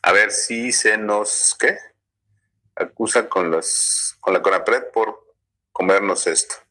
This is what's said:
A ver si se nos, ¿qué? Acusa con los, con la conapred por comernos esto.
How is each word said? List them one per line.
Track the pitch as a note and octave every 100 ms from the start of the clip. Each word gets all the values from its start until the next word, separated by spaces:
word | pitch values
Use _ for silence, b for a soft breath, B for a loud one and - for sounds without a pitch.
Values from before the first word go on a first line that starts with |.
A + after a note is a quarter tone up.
A | -
ver | G2 G#2
si | - - A#2 B2
se | A#2 A2 G#2+
nos, | G#2+ G#2 G#2 - - -
¿qué? | C#3 G3 - _ _ _ _ _ _ _ _ -
Acusa | F2+ _ B2+ A#2+ A2
con | F#2+ E2+
los, | D#2+ - - - - - -
con | -
la | F#2+
conapred | G2 F#2+ - E3+ D#3+
por | - A2 - _ _ _ _ _
comernos | - F#2 G2 G2+ F2 -
esto. | D#2+ - - _